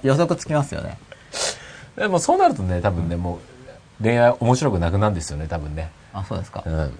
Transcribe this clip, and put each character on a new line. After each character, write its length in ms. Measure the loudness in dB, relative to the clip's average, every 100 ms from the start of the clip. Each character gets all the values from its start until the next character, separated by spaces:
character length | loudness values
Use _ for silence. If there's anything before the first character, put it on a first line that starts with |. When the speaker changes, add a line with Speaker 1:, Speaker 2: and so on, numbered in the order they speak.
Speaker 1:
予 120 | 2
測 240 | 4 2 0
つ 80 | -2
き 60 |
ま 120 | -2
す 100 | -2
よ 80 | -6
ね。 160 | -8 -12 -16 -20 -14 -8 -6 -8 -14 -20 -12 -4
Speaker 2:
で 120 | 0
も 100 | 2
そ 160 | 4
う 40 | 4
な 100 | 4
る 60 |
と 80 | 4
ね、 180 | -2 0
多 100 | 0
分 180 | 0 -2
ね、 60 |
Speaker 1:
う 40 | -2
ん。 40 |
Speaker 2:
も 160 | -4 -8 -12 -20 -20 -20 -20 -2
う 20 |
恋 160 | 2 6
愛 160 | 6 6
面 160 | 4 4
白 160 | 2
く 60 | 2
な 100 | 2
く 80 | 2
な 80 | 2
る 60 |
ん 20 |
で 60 | 0
す 100 | -4
よ 60 | -8
ね、 100 | -6
多 100 | -6
分 180 | -6 -8
ね。 140 | -10 -12 -14
Speaker 1:
あ、 120 | -10
そ 100 | -8
う 40 | -8
で 60 |
す 60 | -8
か。 120 | -10 -4
Speaker 2:
う 40 |
ん。 280 | -2 -4